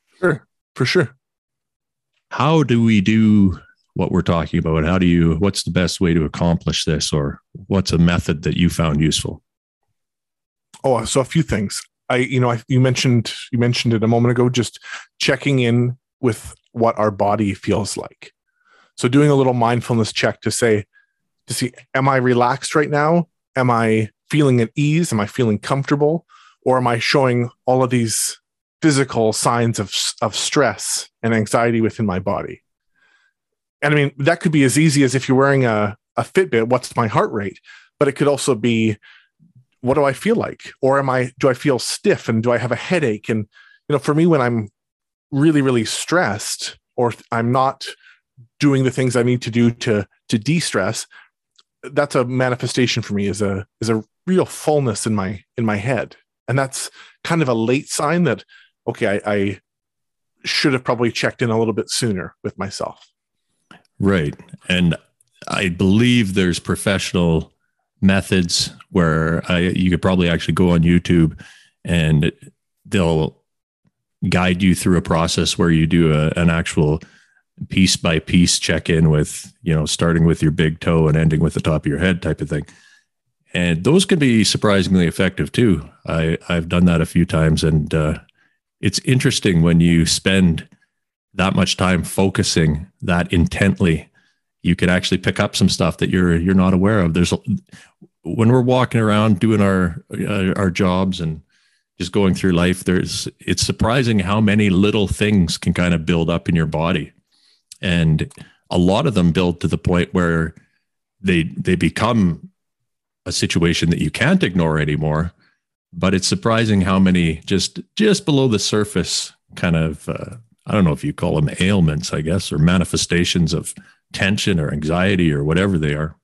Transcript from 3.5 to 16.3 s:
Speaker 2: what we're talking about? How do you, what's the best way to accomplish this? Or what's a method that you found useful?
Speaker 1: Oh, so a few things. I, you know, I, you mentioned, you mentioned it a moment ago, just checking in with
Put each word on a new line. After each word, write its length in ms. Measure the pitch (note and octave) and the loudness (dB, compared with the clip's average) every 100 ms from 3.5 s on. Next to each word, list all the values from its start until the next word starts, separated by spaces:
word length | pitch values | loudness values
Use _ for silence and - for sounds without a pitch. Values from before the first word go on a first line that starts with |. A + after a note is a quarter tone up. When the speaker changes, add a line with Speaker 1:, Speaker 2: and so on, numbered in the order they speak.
| D#2+ - _ _ | 0 -10 _ _
Speaker 2:
what 160 | - F2 | -6 -2
we're 120 | F2+ | 0
talking 360 | E2+ E2+ E2 F2 | 0 -2 -2 -2
about? 260 | D#2+ D#2+ | 0 0
How 140 | D#2 F#2 | 0 2
do 80 | F2+ | 2
you, 280 | E2+ E2 | 4 2
what's 300 | D#2+ G2 - | 2 0 -2
the 60 | - | -4
best 300 | F2 E2+ - | -2 -2 0
way 140 | F2+ | 0
to 100 | E2 | 0
accomplish 600 | D2+ - E2+ E2+ - D#2 | 0 -2 0 0 -2 -4
this? 280 | - D2+ - | -2 -4 -2
Or 280 | D#2+ C#2+ - _ - - | -4 -4 -8 _ -16 -4
what's 260 | G2 F#2 | -2 0
a 60 | E2 | 2
method 440 | E2+ E2+ - D2+ | 2 2 -2 -4
that 140 | D#2 D2+ | -4 0
you 120 | E2+ | 0
found 300 | - D#2+ D2 | 0 -2 0
useful? 420 | D#2 - - D#2+ _ _ _ _ _ _ _ _ _ _ _ _ _ - | 0 -2 -6 -12 _ _ _ _ _ _ _ _ _ _ _ _ _ -6
Speaker 1:
Oh, 200 | C3+ A#2+ | 0 0
so 160 | A2 C#3 | 0 -2
a 40 | |
few 180 | B2+ E3 | 0 0
things. 400 | D3+ G#2+ G2 - - _ - | 0 -2 -4 -6 -12 _ -4
I, 80 | B2+ | -2
you 240 | B2+ B2+ | 0 0
know, 100 | B2 | 0
I, 120 | A#2 - | -2 0
you 120 | B2+ | 2
mentioned, 520 | B2+ B2+ C3+ A#2+ A2 - - | 2 2 2 0 0 -8 -6
you 60 | A#2 | -2
mentioned 360 | A#2+ B2 A#2 | 0 0 0
it 80 | A2+ | 0
a 60 | A2 | 2
moment 240 | A#2 A#2+ | 2 2
ago, 160 | A#2+ B2 | 2 0
just 300 | B2 G#2+ - - - - - | 0 -4 -8 -18 -18 -18 -6
checking 420 | - C3+ D3 C3+ | -2 -2 0 0
in 360 | A#2+ A#2+ A#2+ B2 _ _ | 2 0 0 -4 _ _
with 340 | B2+ | -4